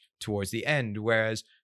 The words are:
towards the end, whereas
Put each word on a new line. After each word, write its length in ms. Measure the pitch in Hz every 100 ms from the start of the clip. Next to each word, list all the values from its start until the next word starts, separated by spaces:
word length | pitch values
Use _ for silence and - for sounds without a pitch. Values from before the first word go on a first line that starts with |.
| _ -
towards 300 | - 104 98
the 140 | 113 139
end, 340 | 147 113 104
whereas 440 | 110 113 110 110 - _